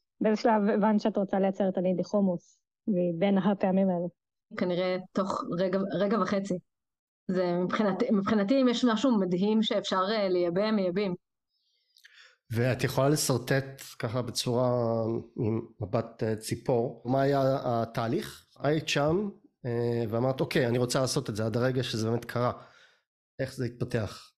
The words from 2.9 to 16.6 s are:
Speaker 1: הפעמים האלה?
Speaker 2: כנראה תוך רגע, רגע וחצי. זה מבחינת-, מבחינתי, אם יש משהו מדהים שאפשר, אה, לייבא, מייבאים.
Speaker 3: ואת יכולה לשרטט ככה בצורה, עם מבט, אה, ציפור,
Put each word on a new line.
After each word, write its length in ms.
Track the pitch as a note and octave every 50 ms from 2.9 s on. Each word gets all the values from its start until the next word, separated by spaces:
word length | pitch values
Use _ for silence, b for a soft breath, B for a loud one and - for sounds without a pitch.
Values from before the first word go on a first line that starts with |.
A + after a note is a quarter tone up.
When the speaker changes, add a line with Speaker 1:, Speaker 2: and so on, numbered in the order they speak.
| G#3 F3 F3+ F3 E3+ E3 F#3 G3+ G3+ F#3+
Speaker 1:
הפעמים 500 | E3+ G#3 G3+ F#3+ - F#3+ F#3 F#3+ G3 F#3+
האלה? 180 | F3+ F3 F3 F3 - _ _ _ _ _ _ _ G#3+
Speaker 2:
כנראה 400 | - G3 F3+ F3 F3 F#3 F3+ F#3 F#3+ F#3 - _
תוך 320 | - F#3+ G3 - - - - E3 F3
רגע, 200 | F#3+ F#3 F3+ G3 F#3+ - -
רגע 260 | F3 G3+ G3+ G#3+ G#3+
וחצי. 380 | F#3 F#3 - G3 G3 G3 F#3 F3+ - _ _ _ _ _ _ _ _ _ _ _ _ -
זה 300 | F#3 F3+ F#3 F3 F3 F3 F3+
מבחינת-, 460 | F3+ - - A3 G3+ F#3+ F#3+ A#3 - A3+
מבחינתי, 500 | G3 G3 - A3+ G#3+ G3 G3 C4+ C4+ C4
אם 60 | B3
יש 160 | A#3+ A#3+ -
משהו 340 | B3 A3 G#3+ - C#4 A#3+ G#3
מדהים 440 | F#3+ F3+ F3+ F3 G3 G#3 A3 A3 A3
שאפשר, 400 | A3+ A#3+ G3+ F#3+ - G#3+ F#3+ F#3 G3 A3
אה, 160 | A3 G3+ F#3+
לייבא, 420 | F#3 F3+ F3 F3 E3+ F#3 G#3 A3
מייבאים. 440 | A3 G#3 F#3+ F#3 F3 F#3+ G#3+ F#3+ F3+ - _ _ _ _ _ _ _ b b b b b b b b b b b b b b b b b b _
Speaker 3:
ואת 340 | A2+ A2+ A#2+ C3 A#2 B2+ -
יכולה 240 | C3 B2+ - C3+ C#3
לשרטט 760 | D3+ D3 - - C3+ A2+ B2 - C#3+ C3+ C3+ C3+ - - - - - _
ככה 240 | - A#2+ G#2+ B2+ A#2
בצורה, 460 | A2 - - - B2+ A#2+ A#2+ B2+ B2 B2 B2 A#2 A2+ A2+ A2+ A2+ A2+ A2+ A#2+ - - _
עם 240 | - B2 G#2+ A2+ A2 A2+ - - _
מבט, 420 | A2 F#2 - A#2 A2+ - - - A#2
אה, 140 | A2 A2
ציפור, 680 | G#2+ - - A#2+ A#2+